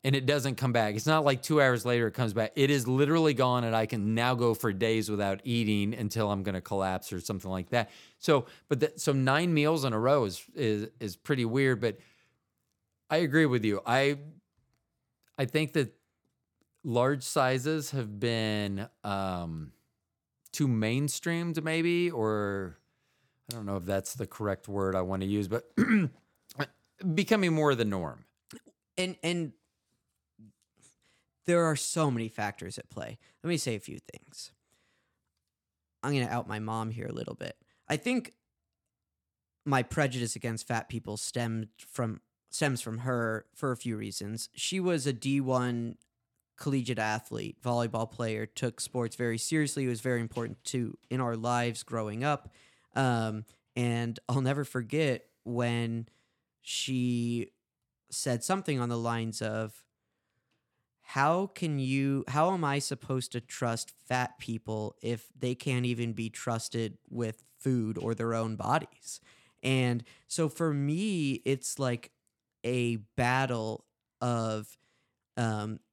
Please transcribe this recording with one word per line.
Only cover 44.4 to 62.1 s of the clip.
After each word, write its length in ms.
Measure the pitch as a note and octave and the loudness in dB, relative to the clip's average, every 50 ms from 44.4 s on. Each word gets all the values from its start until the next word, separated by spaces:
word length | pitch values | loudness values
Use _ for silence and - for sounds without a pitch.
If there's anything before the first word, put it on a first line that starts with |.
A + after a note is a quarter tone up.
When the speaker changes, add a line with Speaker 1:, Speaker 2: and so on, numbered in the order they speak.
| - - _ | -10 -12 _
Speaker 2:
She 260 | - - - F3+ F#3+ | -6 -4 -2 -2 0
was 260 | F3+ F3+ F3 D#3 B2+ | 0 2 0 0 0
a 60 | C#3+ | -2
D 300 | B2+ A2+ - C3+ C#3 C#3+ | -2 -2 -2 0 0 2
one 560 | C3+ B2+ C3 B2+ B2 B2 A#2+ A#2+ A#2 A#2 - - _ _ _ _ _ _ _ _ _ _ _ - | 2 2 2 2 2 0 0 -2 -4 -6 -8 -12 _ _ _ _ _ _ _ _ _ _ _ -6
collegiate 400 | - D3 C#3 C3+ A#2+ A#2+ B2 A2 | -2 0 0 0 0 -2 -2 0
athlete, 580 | G#2+ G#2+ G#2+ A2+ - - A2 A2 G#2 G#2+ - _ | 0 0 0 -2 -4 -6 -8 -6 -6 -8 -10 _
volleyball 480 | - B2 A#2+ A#2+ A#2 A2+ A2+ A2 A2+ A2+ | -2 0 0 2 0 0 -2 -4 -4 -4
player, 340 | - - A#2+ A2 A2 G#2+ A2 | -4 -4 -4 -2 -2 -4 -6
took 380 | - - - C3+ A#2+ A2+ - | -8 -6 -4 -4 -4 -4 -6
sports 340 | - - - B2 A#2+ A2 - | -8 -4 -4 -2 -4 -4 -2
very 220 | - B2 A#2 A2+ A2 | -2 -2 -2 0 -2
seriously. 480 | - - D#3+ D#3 D3+ C3+ - C#3+ C3+ | -2 0 0 0 0 0 -2 -2 -2
It 20 | B2+ | -2
was 140 | A#2+ G#2+ | -2 -2
very 180 | - C3 B2 A#2+ | -2 0 0 0
important 420 | A#2 A2 - A#2+ A#2 - - - - | -2 -4 -4 -6 -6 -6 -8 -10 -8
to, 340 | - - B2+ A#2 - - - _ - | -4 -2 -2 -2 -4 -6 -10 _ -6
in 100 | B2 C3 | -4 -2
our 160 | B2+ A#2+ A#2 | -2 -2 -2
lives 480 | A2 A2 A#2+ A#2+ A#2+ A#2+ A#2+ A2 - | -2 0 0 2 2 0 0 -2 -6
growing 400 | - - A#2+ A#2 G#2+ G#2+ G#2 A2+ | -8 -6 -6 -4 -4 -4 -4 -2
up. 300 | C3 D3 D3 C#3 - - - _ - _ _ _ _ _ - | -2 -2 -2 -2 -6 -12 -20 _ -20 _ _ _ _ _ -2
Um, 520 | - C3+ B2+ A#2+ A#2 A2+ A2 G#2+ G#2+ G#2+ - _ _ _ _ - | 0 2 2 2 2 0 -2 -2 -6 -8 -12 _ _ _ _ -4
and 460 | B2 B2 A#2+ A#2 A#2+ A#2+ A#2 A2+ - - - | -2 0 0 0 0 -2 -4 -6 -6 -4 -2
I'll 140 | B2 C#3 | 0 2
never 240 | C3 C3 C#3 D3 C#3 | 2 2 0 0 -2
forget 580 | - - B2+ A#2 G#2+ C#3+ D#3 D#3+ C#3+ B2 - - _ _ _ - | -4 -4 -6 -4 -2 0 0 2 2 0 -2 -6 _ _ _ -10
when 640 | A#2 A#2+ A#2+ A#2+ A#2+ A#2 A#2 A#2 A2+ A2+ A#2 A2+ - _ _ _ _ _ _ _ _ _ _ | -6 -2 0 0 0 0 0 0 -2 -4 -6 -8 -10 _ _ _ _ _ _ _ _ _ _
she 920 | - - - - - C3+ C3 B2+ B2 B2 B2 A#2+ A#2+ A#2+ A#2 A#2 A2+ - _ _ _ _ _ _ _ _ _ _ _ _ | -10 -8 -6 -4 -2 -2 0 0 2 2 0 0 0 0 -2 -2 -4 -6 _ _ _ _ _ _ _ _ _ _ _ _
said 340 | - - - C#3 B2 A2+ - | -8 -4 -2 -2 -2 0 0
something 340 | - F#3 G3 F#3 - C#3+ B2+ | -2 -2 -2 -2 -2 -2 0
on 120 | A#2+ A#2+ | 0 0
the 80 | A#2+ A#2 | -2 -2
lines 420 | A#2 A#2 A#2 A#2 A2+ A2+ G#2+ - | -2 -2 -2 -2 -2 -4 -4 -4
of, 460 | A#2 G#2+ A2 A2 A2 G#2+ - - - _ _ _ _ _ _ _ _ _ _ _ _ _ _ _ _ _ _ _ _ _ _ _ | -4 -4 -4 -4 -4 -6 -8 -14 -20 _ _ _ _ _ _ _ _ _ _ _ _ _ _ _ _ _ _ _ _ _ _ _
"How 460 | _ - - C#3 C#3 D3+ E3 F#3 G3 | _ -4 0 2 4 4 4 2 0
can 320 | F#3+ - - F3+ D#3+ D3 C#3 | -4 -6 -4 -4 -2 -2 -2
you, 460 | C3 C3 C3+ C#3 C#3 C#3 | 0 0 0 0 2 2